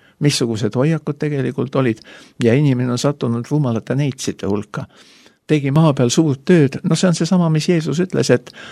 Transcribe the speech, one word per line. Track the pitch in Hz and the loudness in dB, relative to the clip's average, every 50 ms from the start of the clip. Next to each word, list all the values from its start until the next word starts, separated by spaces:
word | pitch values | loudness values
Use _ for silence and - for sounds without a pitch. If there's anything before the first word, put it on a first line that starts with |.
| _ _ _ _ | _ _ _ _
missugused | 151 147 139 - 135 117 117 104 123 - - | 0 0 0 0 -2 -2 -2 -4 -4 -4 -2
hoiakud | 123 131 156 165 151 - - 147 147 | 0 0 0 -2 -2 -4 -8 -8 -6
tegelikult | - 151 147 139 131 131 127 - 127 127 - 139 | -6 -6 -4 -4 -4 -4 -4 -4 -6 -4 -2 -2
olid | 131 123 110 - - - - - - - _ _ 123 | 0 0 -2 -4 -8 -20 -20 -20 -20 -20 _ _ 2
ja | 113 117 139 | 2 4 4
inimene | 151 143 131 123 127 123 123 | 4 2 2 0 0 -2 -2
on | 120 | -2
sattunud | - 143 143 143 147 123 117 117 120 - | -2 -2 -2 -2 -4 -4 -4 -4 -4 -4
rumalate | 147 151 147 123 117 110 - - 127 | -2 -2 0 0 -2 -4 -4 -4 -2
neitside | 131 147 139 117 - - - - - - 95 | -2 -2 -2 -4 -6 -8 -8 -8 -6 -4 -4
hulka. | 101 104 101 _ - - - - _ - - _ _ _ _ _ _ _ _ - | -2 -4 -4 _ -10 -12 -12 -12 _ -20 -20 _ _ _ _ _ _ _ _ -2
Tegi | 156 151 135 139 | -2 0 0 0
maa | 135 156 165 160 143 | 2 4 4 4 2
peal | - 123 120 | 2 0 0
suurt | - - 160 156 131 - - | 2 2 2 2 0 -2 2
tööd. | - 185 170 147 131 - - - | 2 4 4 4 2 0 -4 -2
No | 175 160 160 | -2 -2 0
see | - 185 | 2 0
on | 165 | 0
seesama, | - 165 160 196 180 175 165 | 0 0 0 2 2 2 2
mis | 156 156 151 - | 0 0 0 0
Jeesus | 180 165 156 170 131 160 190 | 0 0 0 -2 -2 -4 -4
ütles, | 185 - 139 127 - 127 | -2 -2 -2 2 2 2
et | 123 - - - - - - | 2 2 -6 -20 -20 -20 -20